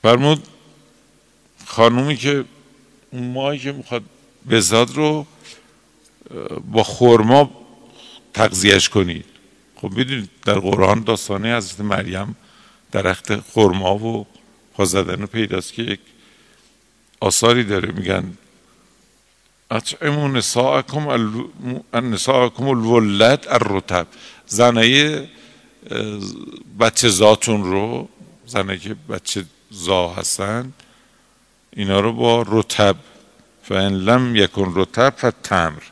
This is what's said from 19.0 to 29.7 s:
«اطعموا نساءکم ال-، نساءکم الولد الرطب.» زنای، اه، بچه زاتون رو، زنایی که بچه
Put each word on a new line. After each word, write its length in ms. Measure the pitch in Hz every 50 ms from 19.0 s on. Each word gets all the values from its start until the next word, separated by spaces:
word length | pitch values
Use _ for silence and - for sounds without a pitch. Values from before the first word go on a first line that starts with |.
| _ _ _ _ _ _ _ _ _ _ _ _ _ _
«اطعموا 580 | - 110 - - - - 165 151 147 147 147 139
نساءکم 800 | 135 123 104 - - 120 123 131 139 139 131 - 135 147 151 147
ال-، 920 | 131 120 113 107 107 113 127 - _ - 131 123 127 - - _ - 117 123
نساءکم 680 | 123 110 95 - - 135 127 123 120 - - 127 139
الولد 800 | 135 120 110 113 120 117 110 104 101 98 110 117 139 143 - -
الرطب.» 580 | - 120 113 104 98 95 - - 92 90 85 - - - - - - - _
زنای، 680 | - - 104 120 123 120 113 113 117 131 139 147 151 151
اه، 100 | 147 139 - - - - - - _ _ _ _ _ - - - 113 107 107 104 101 101 98 - - - - - - - - - 101
بچه 280 | 113 113 - - - 117
زاتون 560 | 98 90 107 107 110 - - - 110 104 98
رو، 440 | 90 92 98 104 113 120 131 - - _ _ - _ _ _ _
زنایی 320 | 117 117 104 98 98 95 92
که 160 | - 101 110
بچه 500 | - - - 110 95 _ - - 104 92 78 _ _ _ _